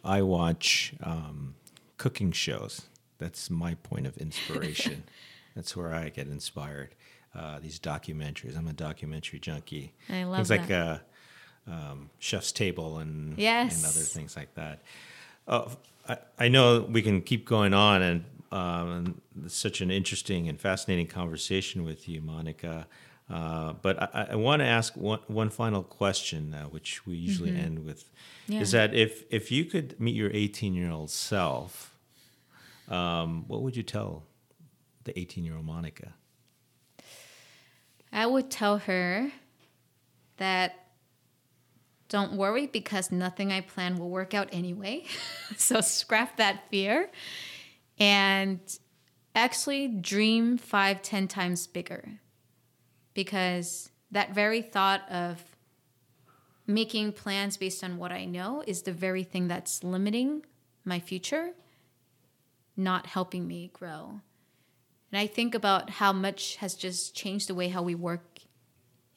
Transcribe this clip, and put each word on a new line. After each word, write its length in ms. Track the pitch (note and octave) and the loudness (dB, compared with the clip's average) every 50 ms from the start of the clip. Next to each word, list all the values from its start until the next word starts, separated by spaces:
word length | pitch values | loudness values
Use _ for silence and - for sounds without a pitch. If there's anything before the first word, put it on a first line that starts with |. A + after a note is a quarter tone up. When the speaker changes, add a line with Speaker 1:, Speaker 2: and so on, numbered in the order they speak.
| - | -2
Speaker 1:
I 160 | F#2 G2 G2 | 2 4 4
watch, 720 | F#2+ F#2+ F2+ E2+ E2+ E2+ E2+ - - - - - - - - - | 6 6 6 6 4 4 4 2 2 2 4 2 2 -2 -6 -8
um, 520 | - E2 E2 D#2+ D#2 D2+ D2 C#2+ C#2 C2+ C2+ - - - - - _ _ _ | -8 -6 -6 -6 -6 -8 -10 -10 -10 -10 -10 -14 -20 -20 -20 -20 _ _ _
cooking 360 | - - C3 - - G2+ F2 | -4 -2 -2 0 0 0 0
shows. 500 | E2 - - D2+ B1 - - - - - - - - _ _ _ _ - | 2 0 -2 -2 -2 -4 -6 -8 -10 -12 -14 -18 -20 _ _ _ _ -10
That's 320 | E2 F2 - - - - | -8 -8 -8 -8 -8 -4
my 240 | F2 E2 E2+ E2+ E2 | -4 -2 -2 -2 -4
point 320 | - - - - - C2+ C2+ | -6 -8 -8 -6 -6 -6 -6
of 80 | - - | -6 -8
inspiration. 840 | D#2+ D#2 - - - - D#2 - - - - - - A#3+ C#2+ - - - - - - - | -8 -8 -6 -6 -6 -6 -4 -4 -4 -4 -4 -4 -4 -4 -4 -6 -10 -16 -20 -20 -20 -20
Speaker 2:
<laughs> 240 | - - - _ - | -20 -20 -20 _ -14
Speaker 1:
That's 220 | - - - - | -12 -10 -8 -6
where 180 | F#2 F2 E2 D#2+ | -6 -4 -4 -4
I 140 | E2+ D#2+ D#2 | -4 -4 -6
get 180 | - - C#2 | -6 -8 -8
inspired. 680 | C#2+ D2 C#2+ - - - D#2+ C#2+ D2 D2 C#2+ C#2 C#2 - _ - - - - _ _ | -8 -8 -8 -8 -10 -10 -10 -10 -10 -10 -10 -12 -12 -16 _ -20 -20 -20 -20 _ _
Uh, 280 | - E2+ D#2+ D2+ D2+ C#2+ | -14 -12 -12 -10 -10 -12
these 180 | D#2 D#2 D#2+ E2 | -12 -12 -12 -8
documentaries. 800 | - D#2+ D2 D2 - - D#2 D#2 D2 D2 D2 - - B1 C#2+ E2 | -6 -4 -6 -4 -6 -8 -8 -6 -6 -8 -8 -8 -10 -8 -6 -6
I'm 80 | D#2+ | -6
a 60 | D#2+ | -6
documentary 680 | D2+ - D#2+ D2+ D2+ - D#2+ D2+ D#2 D#2 - - - C#2 | -6 -6 -6 -6 -8 -8 -10 -10 -8 -8 -10 -10 -12 -10
junkie. 560 | - - D#2 D2 - - D#2 D2 C#2 - - _ - - | -10 -8 -8 -8 -8 -10 -10 -10 -10 -12 -16 _ -10 -8
Speaker 2:
I 160 | - - F3+ | -6 -6 -4
love 140 | F3+ F#3 F#3 | -2 0 0
Speaker 1:
Things 120 | - F2+ | 2 4
like, 160 | G#2+ F#2 F2 | 4 4 4
Speaker 2:
that. 380 | G2+ F#2+ F2 E2+ E2 D#2 - - _ - - - - - - - - - _ - - | 2 2 2 2 0 -2 -4 -8 _ -20 -20 -20 -20 -20 -20 -20 -20 -20 _ -14 -12
Speaker 1:
uh, 20 | |
um, 400 | E2+ D#2+ D2+ C#2+ C#2 C#2 C#2+ D2 - - | -10 -10 -10 -10 -12 -12 -14 -18 -14 -10
Chef's 320 | - - A2 F2+ - - | -4 -2 -2 -2 -2 -2
Table 480 | - - G#2+ F#2 E2+ E2 D#2+ D#2+ D#2 D#2+ | -2 0 0 0 0 -2 -4 -6 -6 -6
and, 400 | D#2 D#2 D#2 D#2 D2+ D#2 D#2 C3+ | -6 -6 -6 -6 -6 -6 -2 0
Speaker 2:
Yes. 380 | G#3 A3+ A#3 A#3+ A#3+ A#3+ E2+ | 2 2 4 4 2 0 0
Speaker 1:
and 80 | E2 D#2 | 0 0
other 180 | D#2 D2 - - | 0 0 0 -2
things 320 | - - D#2+ D2+ - - | -2 -4 -6 -8 -10 -10
like 160 | D#2+ C#2+ - - | -12 -12 -12 -10
that. 280 | D#2+ D#2 D2+ D2 - - - - - - - - - - - - _ _ | -10 -8 -8 -10 -12 -16 -20 -20 -20 -20 -20 -20 -20 -20 -20 -20 _ _
Uh, 220 | - A2 A#2 A#2 A#2 C3 - - - - _ - - | -2 -2 0 -2 -4 -10 -14 -16 -20 -20 _ -8 -8
I, 100 | A#2 - - - _ | -8 -8 -10 -10 _
I 120 | - A#2+ A#2+ | 4 6 8
know 320 | B2+ C3+ B2 A#2+ A#2+ A#2 | 10 10 10 10 10 8
we 200 | - G#2+ A2+ A2+ | 6 4 4 4
can 220 | G2 G#2+ G2+ F2+ | 6 6 4 4
keep 220 | - - B2 A2 - | 4 2 0 0 2
going 280 | - A#2 G#2+ G2+ G2 G2 | 4 4 6 6 8 8
on, 280 | G2+ G#2 G#2 G2+ F#2 | 8 8 8 8 8
and, 220 | F#2 F2 F2 E2+ E2+ - - - - - | 6 4 4 2 0 -4 -12 -20 -12 -6
um, 400 | - F#2+ F2+ F2 F2 E2+ E2+ E2+ | -4 -2 -2 0 0 -2 -2 -2
and 300 | F2 F2 F2 F2+ - - - _ - - D2+ | -4 -2 -2 -4 -4 -6 -12 _ -14 -12 -10
it's 100 | F2 - | -8 -4
such 260 | - - G#2 - - | -2 -2 -2 0 0
an 120 | G2 F2+ | 0 2
interesting 560 | F#2+ G2 F#2 - G2 - - - G2 F2 E2+ D#2+ | 2 2 0 0 -2 -4 -2 -2 -2 0 0 -2
and 120 | D2+ - | -4 -2
fascinating 460 | - G2 F#2+ F#2 - - F#2 F2 E2 | 0 0 0 0 0 0 2 2 0
conversation 760 | - - F#2 F2 E2+ D#2+ D#2 - - F#2+ F#2+ F2+ - - F#2 E2 | 0 -2 -4 -4 -4 -4 -4 -2 0 0 0 0 -2 -4 -4 -4
with 240 | D#2+ D#2 - - F2 | -4 -6 -8 -10 -10
you, 120 | E2 D#2 | -8 -8
Monica. 680 | D#2 D#2 D#2 D#2+ E2 D#2+ D2+ - - E2+ D#2+ E2 D#2+ - - - - - - _ _ - | -8 -8 -8 -6 -6 -8 -8 -8 -8 -8 -8 -8 -10 -14 -18 -20 -20 -20 -20 _ _ -8
Uh, 440 | F2 E2 E2 D#2+ E2 D#2+ D#2+ D#2+ D#2+ | -6 -6 -4 -4 -4 -4 -4 -6 -4
but 280 | - - F#2+ F#2 - | 0 2 2 2 2
I, 60 | - - | 0 -2
I, 140 | - - G#2+ - | -2 -2 -4 -2
I 20 | - | 0
wanna 300 | A2 A2 C3 D3+ D3 C3+ | 2 4 4 4 4 4
ask 320 | B2 A#2 A2+ A2+ - - | 4 4 4 2 0 -2
one, 240 | - F#2+ G#2 A2 A2 - - | -4 -2 0 0 -2 -2 -2
one 200 | G#2+ A2 A2 G#2+ | 0 0 0 0
final 360 | - - A#2 A2+ G#2 F#2+ F2+ | 0 0 0 2 2 0 -2
question, 720 | - - - G2+ G2 F#2+ - - - D#2+ D#2 D2+ D2+ D2+ | -4 -2 0 2 2 2 2 -2 -4 -4 -4 -6 -6 -8
uh, 100 | D2 D2 | -8 -10
which 420 | C#2+ D2+ D#2 - - - - - | -10 -10 -10 -10 -10 -10 -10 -8
we 80 | G2 F2 | -8 -6
usually 360 | E2+ E2+ F2+ G3 B2 E2+ F#2 | -4 -2 -2 0 0 0 0
Speaker 2:
Mm-hmm. 140 | F2+ - E2 | 0 0 -2
Speaker 1:
end 200 | E2 D#2+ D#2+ D#2 | -2 -4 -6 -6
with, 260 | D#2 - - - - _ - - - - - - - | -8 -10 -12 -16 -20 _ -20 -20 -20 -20 -14 -8 -4
Speaker 2:
Yeah. 120 | G#3 G#3+ | -2 0
Speaker 1:
is 100 | G#2 G2 | 2 6
that 220 | A#2+ A2+ G#2+ G#2+ A2 | 6 8 6 8 6
if, 280 | A#2 A2 A2 - - - - | 6 6 4 2 -4 -6 -2
if 220 | A2+ G#2+ - - | -2 -2 0 0
you 120 | A#2+ C#3+ E3 | 0 0 0
could 360 | E3 - E3+ C#3+ B2+ - - | 0 -2 -2 -4 -4 -4 -2
meet 160 | A2+ A#2+ A2+ | -2 0 0
your 140 | A2 G#2+ G2+ A2 | 0 0 0 2
eighteen-year-old 760 | G#2+ G#2 G2+ G#2 - A2+ G2 F#2 F2+ F2+ E2+ E2 D#2 D#2 D2+ | 2 0 0 0 -2 -2 -2 0 0 -2 -2 -2 -4 -6 -6
self, 800 | - - - - G#2+ F#2+ F2 D2 C2 B1 D#2 F#2 - - - - - _ _ _ _ _ _ _ _ _ _ _ _ - - - - - - - | -6 -6 -2 0 2 2 2 2 0 -2 -6 -10 -14 -16 -18 -20 -20 _ _ _ _ _ _ _ _ _ _ _ _ -20 -20 -20 -20 -20 -10 -4
um, 560 | F2+ F2+ F2 E2+ E2+ E2+ E2 E2 E2 E2 - | -2 -2 0 0 0 0 0 -2 -4 -6 -6
what 160 | - A2+ A2 | -6 -4 -4
would 140 | B2+ C3 A#2 | -4 -4 -4
you 60 | A#2 - | -4 -6
tell 400 | - - G#2+ G#2 G2 D#2+ D2 D#2 - _ _ _ _ _ _ - - _ _ _ _ _ _ - | -4 -4 -6 -4 -6 -8 -10 -14 -18 _ _ _ _ _ _ -20 -20 _ _ _ _ _ _ -12
the 140 | - - F2+ | -10 -8 -8
eighteen-year-old 460 | F2 - - F2 E2+ D#2+ D#2+ D#2+ D#2+ | -8 -8 -6 -6 -6 -6 -6 -6 -8
Monica? 500 | D#2 D#2+ E2+ E2+ D2+ - - - - - _ _ _ _ _ _ _ _ _ _ _ _ _ _ _ _ - - - - - - - - - - - - - _ _ _ _ _ _ _ _ _ _ | -6 -6 -6 -8 -8 -10 -12 -16 -18 -18 _ _ _ _ _ _ _ _ _ _ _ _ _ _ _ _ -20 -20 -20 -20 -20 -20 -20 -20 -20 -20 -20 -20 -20 _ _ _ _ _ _ _ _ _ _
Speaker 2:
I 140 | A3+ G#3+ A3+ | -2 0 2
would 240 | A#3+ C4 C4+ B3+ C4 | 4 4 4 2 0
tell 280 | - - A3 G3+ G#3 G#3 | 0 2 2 4 4 2
her 540 | - - F#3 F3+ F3+ F3 F#3 G#3+ C4 C#4+ - - - _ _ _ _ _ _ _ _ _ _ _ _ _ _ _ _ _ _ | 2 0 2 2 2 2 0 0 -2 -4 -6 -10 -18 _ _ _ _ _ _ _ _ _ _ _ _ _ _ _ _ _ _
that 380 | - F#3+ F#3+ F#3 F#3 F#3 F3 - - - _ _ _ _ _ _ _ _ _ _ _ _ _ _ _ _ _ _ _ _ _ _ _ _ - | -4 0 2 2 4 2 2 0 -4 -20 _ _ _ _ _ _ _ _ _ _ _ _ _ _ _ _ _ _ _ _ _ _ _ _ -4
don't 260 | - G3+ G3+ - G#3 | -2 0 0 0 0
worry, 320 | G3 G3 G3 A3 C4 D4 | 0 2 2 2 0 0
because 440 | C4+ - A3 F#3+ - G#3 F#3+ F#3 - | -2 -4 -4 -4 -4 -4 -2 -2 0
nothing 420 | F#3 F3+ F3+ F3+ F3+ - G3 G3 | 0 0 0 -2 -2 -2 -2 0
I 100 | F#3+ F#3+ | 0 -2
plan 340 | F#3+ - - F#3+ F3+ F3+ F3+ | -4 -6 -6 -4 -2 -2 -2
will 140 | F3 F3 F3 | -2 -4 -4
work 240 | F3+ F#3 F#3+ F#3 G#3+ | -4 -4 -4 -2 -2
out 140 | G3+ F#3+ - | -2 -2 -2
anyway. 520 | - F3 F3+ F3+ F3 G3+ F#3+ G3 B3+ E4+ - - | -2 -4 -4 -4 -4 -6 -6 -6 -6 -6 -6 -8
<laughs> 480 | - - - - - - - - G#3+ | -10 -8 -8 -8 -10 -10 -12 -8 -2
So 240 | - - - A#3+ A3 | 0 2 4 4 4
scrap 560 | - - - - - - A3+ G#3+ B3 - - - | 4 2 2 0 0 2 4 4 2 2 2 2
that 260 | G#3+ G3 G3 G3 - - | 2 2 2 0 -4 -2
fear 400 | G#3 G3 G3 G3+ A#3 D#4+ F#4+ - - - - - - - - - - - - - - _ _ _ _ - | 0 0 2 4 4 2 2 0 -4 -12 -14 -12 -12 -12 -12 -14 -14 -16 -18 -20 -20 _ _ _ _ 4
and 600 | G#3 G3+ G3+ G3+ G3 G3 G3 G3 G3 G3 F#3+ F3+ - - - - _ _ _ _ _ _ _ _ _ _ - | 6 8 8 8 6 6 4 4 2 0 0 -2 -6 -10 -12 -14 _ _ _ _ _ _ _ _ _ _ 2
actually 520 | A3+ A#3+ B3 - - - C#4+ C#4 C#4 C#4 | 4 4 4 2 0 -2 0 0 0 0
dream 720 | B3+ A3 F#3+ E3+ - G3 G3+ G#3+ A3 A3+ A3+ A#3 A#3 B3 A#3+ | -2 -2 -4 -2 0 2 4 4 6 6 6 4 4 2 2
five, 440 | - - - G3+ G3 G3 G3 F#3+ | 0 0 2 4 4 4 4 0
ten 260 | - - A3 G3 F#3+ F3+ | -2 -4 -2 0 0 0
times 380 | - G3 F3+ F3+ F3+ F3 - | 0 -2 0 0 0 -2 -4
bigger, 420 | - - F3 E3+ - - - - - G#3+ G#3 _ _ _ _ _ _ _ _ _ _ _ _ _ _ _ _ _ _ - | -6 -6 -6 -6 -6 -8 -10 -12 -14 -16 -18 _ _ _ _ _ _ _ _ _ _ _ _ _ _ _ _ _ _ -4
because 760 | G3 F#3+ - G#3 F#3+ F#3 F3+ F3+ F3+ E3+ E3+ - - - - _ _ _ - | -4 -2 0 0 2 2 2 2 0 -2 -4 -6 -8 -10 -14 _ _ _ -2
that 240 | A3 G#3 F#3+ - F#3+ | 0 0 0 2 2
very 260 | G#3 G#3 G#3+ A3 A#3 | 2 2 4 2 0
thought 480 | A3+ - - G3+ F#3+ G3 G3 F#3+ F#3+ - | -2 -2 0 2 4 4 4 2 0 -4
of 320 | F#3+ F3 F3 F3 E3+ E3 - - - _ _ _ _ _ _ _ _ _ _ _ _ _ _ _ _ _ _ _ _ _ _ | -4 -4 -2 -4 -6 -8 -14 -20 -20 _ _ _ _ _ _ _ _ _ _ _ _ _ _ _ _ _ _ _ _ _ _
making 460 | - G3+ A3 A3+ A3 A#3 G#3+ G#3+ G#3 | 0 2 2 2 0 0 -2 -2 -2
plans 440 | G#3 - - G3+ G3 G3 G3+ G3 F#3+ | -4 -6 -6 -4 -2 -2 -2 -2 -2
based 280 | - F#3+ F#3 F#3 - F#3+ | -4 -4 -4 -4 -6 -6
on 140 | F#3 F3 F3 | -6 -6 -6
what 140 | F3 F3+ | -6 -6
I 120 | F3+ F#3 F#3 | -6 -6 -6
know 380 | F3+ F3 F3+ F3+ G#3+ C4+ D4 - | -6 -4 -4 -4 -4 -6 -6 -4
is 160 | G#3+ F3+ E3+ | -6 -6 -6
the 100 | - F#3+ | -4 -6
very 320 | F3 E3+ F#3+ F#3 F#3 F#3 F#3 | -4 -2 0 0 0 0 -2
thing 220 | - - F3+ F3+ | -2 -2 0 0
that's 380 | F3 F3 F3+ - - - - F3+ | 0 -2 -2 -4 -6 -6 -4 -4
limiting 600 | F3+ F#3 F#3 G3 G#3 G#3+ A#3+ B3+ C#4 D4+ D4+ - _ _ _ _ _ _ _ - | -2 0 0 2 2 2 2 2 0 0 -2 -6 _ _ _ _ _ _ _ -6
my 140 | F#3 F3+ F3 | -4 -4 -4
future, 500 | F3 - F#3+ F#3 - - C#4+ D#4+ E4+ F4 F4 - - _ _ _ _ _ _ _ _ _ _ _ _ _ _ _ _ _ _ _ _ _ _ | -4 -4 -6 -6 -4 -2 -2 -2 -2 -2 -6 -12 -18 _ _ _ _ _ _ _ _ _ _ _ _ _ _ _ _ _ _ _ _ _ _
not 300 | F#3+ F#3+ F#3 F#3 - - | -2 0 0 0 0 -2
helping 400 | - - F#3 F#3 F3+ - F3+ F3 | -2 -2 -2 -2 -2 -4 -6 -6
me 240 | E3+ F3 E3+ F3 F3+ - | -6 -8 -10 -12 -14 -16
grow. 460 | - F#3 E3 D#3 D#3 D#3+ - - G3+ - _ _ _ _ _ _ _ _ _ _ _ _ _ _ _ _ _ | -14 -12 -12 -12 -12 -12 -14 -14 -16 -18 _ _ _ _ _ _ _ _ _ _ _ _ _ _ _ _ _
And 80 | G3 G3+ | 0 0
I 60 | G#3 | 0
think 280 | G#3 - A#3+ A#3 A#3+ A#3 | 0 2 0 0 2 2
about 360 | A3 G#3 G3+ G3 F3+ - G#3 | 2 4 6 6 4 4 0
how 240 | F#3+ - G#3+ G3 F#3+ | 0 4 4 4 6
much 420 | F#3+ F#3+ G3 G3 - - - - | 4 2 0 -2 -2 -6 -8 -6
has 180 | - G#3 F#3 - | -6 -6 -6 -4
just 400 | - - F#3 F3 F3 - - - | -4 -6 -6 -4 -4 -6 -6 -8
changed 320 | - - G3 G3 G3+ G3+ | -8 -6 -4 -4 -2 -2
the 80 | - F#3 | -2 -2
way 140 | F3+ F3+ F3+ | 0 0 0
how 140 | F3+ F3+ | 0 0
we 120 | F3 F3 E3+ | 0 0 0
work 440 | E3+ F3 E3+ F3 E3+ - - - - - _ _ _ _ _ _ _ _ _ _ _ _ _ _ | 0 -2 -2 -2 -4 -6 -10 -20 -20 -20 _ _ _ _ _ _ _ _ _ _ _ _ _ _